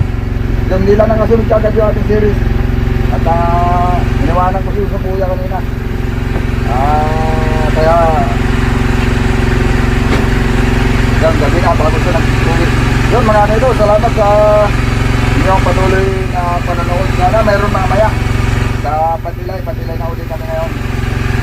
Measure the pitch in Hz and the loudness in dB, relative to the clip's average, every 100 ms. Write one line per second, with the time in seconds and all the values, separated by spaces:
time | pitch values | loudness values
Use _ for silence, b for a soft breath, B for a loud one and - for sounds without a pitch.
0 | - - - - - - - 190 190 208 | -2 -4 -4 -4 -2 -2 0 0 2 4
1 | 214 220 214 226 220 220 214 214 214 214 | 2 2 2 2 2 0 0 0 0 0
2 | 208 214 208 - - - - - - - | 0 2 2 0 0 0 0 0 -2 -2
3 | - - 131 135 - - - - - - | -2 0 0 2 2 0 2 0 0 0
4 | - - 170 175 185 196 180 196 190 196 | 0 0 0 0 0 -2 -4 -2 -2 -4
5 | 185 190 185 185 185 - - - - - | -4 -2 -2 -4 -4 -6 -6 -6 -6 -4
6 | - - - - - - 247 240 143 151 | -4 -4 -4 -2 -2 -2 0 0 2 2
7 | 233 226 - - - - - 170 160 170 | 0 0 0 0 0 0 0 2 4 4
8 | 165 147 - - - - - - - - | 2 2 0 0 0 0 0 0 0 0
9 | - - - - - - - - - - | 0 0 0 0 0 0 0 0 0 0
10 | - - - - - - - - - - | 0 0 2 0 0 0 2 2 0 0
11 | - - - 113 - - - - 208 - | 0 2 2 2 0 2 2 2 2 0
12 | - - - - - - - - - - | 0 0 0 0 2 2 0 0 0 0
13 | - 233 226 208 208 214 254 220 208 214 | 2 2 2 2 2 2 2 2 2 2
14 | 220 220 202 208 214 208 208 - - - | 2 2 2 4 4 4 2 0 -2 0
15 | - - - - 185 190 185 185 190 190 | 0 0 0 2 2 2 2 2 2 2
16 | 190 - - 185 175 175 - - - - | 0 -2 -4 -4 -2 -2 -4 -4 -2 -2
17 | - - 240 226 220 196 202 196 - 196 | 0 0 2 2 2 0 0 0 0 2
18 | 214 - - - - - - - 147 156 | 0 0 -2 -2 0 0 -2 -2 -4 -2
19 | 165 165 170 - - - - 110 - - | -2 -2 -6 -8 -8 -8 -6 -6 -6 -6
20 | - - - - - 160 160 - - - | -6 -8 -8 -8 -6 -4 -4 -6 -6 -4
21 | - - - - | -4 -2 -2 -2